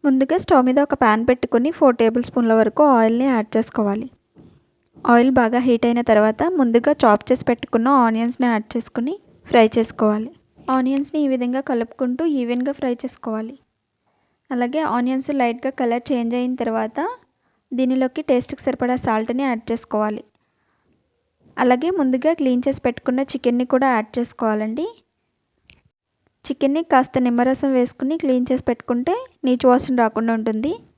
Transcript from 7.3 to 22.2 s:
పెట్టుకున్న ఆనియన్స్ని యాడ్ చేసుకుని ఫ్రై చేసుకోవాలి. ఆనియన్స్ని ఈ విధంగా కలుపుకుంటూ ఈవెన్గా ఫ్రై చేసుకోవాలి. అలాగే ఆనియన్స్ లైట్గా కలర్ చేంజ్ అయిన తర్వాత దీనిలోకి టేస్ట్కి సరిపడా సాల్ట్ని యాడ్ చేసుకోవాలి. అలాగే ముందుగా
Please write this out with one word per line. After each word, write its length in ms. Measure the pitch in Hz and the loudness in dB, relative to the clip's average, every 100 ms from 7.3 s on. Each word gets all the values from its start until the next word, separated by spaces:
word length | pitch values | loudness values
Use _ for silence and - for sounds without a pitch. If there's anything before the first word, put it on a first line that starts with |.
| 254 - | -2 0
పెట్టుకున్న 400 | 233 - 226 240 277 | -4 -2 -2 2 2
ఆనియన్స్ని 420 | 233 220 233 247 247 | 2 0 -4 -2 -2
యాడ్ 180 | 220 220 | -2 -4
చేసుకుని 400 | 233 - - 247 403 _ _ - | -10 -6 -6 -6 -8 _ _ 2
ఫ్రై 140 | 240 220 | 4 4
చేసుకోవాలి. 560 | 233 226 - 214 208 233 339 _ _ - 262 | 2 -4 0 0 0 -6 _ _ _ -4 -2
ఆనియన్స్ని 440 | 262 277 285 302 | 0 -2 -4 -2
ఈ 20 | 285 | -2
విధంగా 300 | 262 247 262 277 | -2 -2 -4 -4
కలుపుకుంటూ 540 | 240 226 - 247 254 330 285 | -4 -4 -4 -4 -2 -2 -2
ఈవెన్గా 320 | 233 247 262 285 | -2 -2 -4 -4
ఫ్రై 160 | 262 247 | -6 -6
చేసుకోవాలి. 520 | 254 - - 220 226 277 _ _ _ _ _ _ _ _ _ | -8 -10 -8 -8 -8 -14 _ _ _ _ _ _ _ _ _
అలాగే 260 | 254 247 294 311 240 | -4 -2 -2 -2 0
ఆనియన్స్ 340 | 247 262 269 285 | 0 -2 -4 -2
లైట్గా 300 | 240 240 262 262 | -2 -2 -6 -4
కలర్ 220 | 247 233 240 | -2 -2 -2
చేంజ్ 240 | 254 233 247 | -4 -2 -2
అయిన 160 | 247 254 | -4 -4
తర్వాత 440 | 233 226 220 277 370 494 _ _ _ _ _ 254 | -4 -2 -4 -4 -6 -8 _ _ _ _ _ -2
దీనిలోకి 440 | 254 262 262 311 302 | 0 0 -2 -4 0
టేస్ట్కి 340 | 247 - 277 - | 0 -2 -6 -6
సరిపడా 300 | 254 247 254 | -4 -2 -2
సాల్ట్ని 420 | - 220 226 247 277 | -2 -2 -2 -4 -2
యాడ్ 180 | 226 - | -4 -6
చేసుకోవాలి. 520 | 233 - 214 214 208 - _ _ _ _ _ _ _ _ _ _ _ _ - | -8 -4 -4 -2 -6 -14 _ _ _ _ _ _ _ _ _ _ _ _ -2
అలాగే 260 | 247 247 320 370 | 0 2 0 0
ముందుగా 340 | 262 254 | 0 0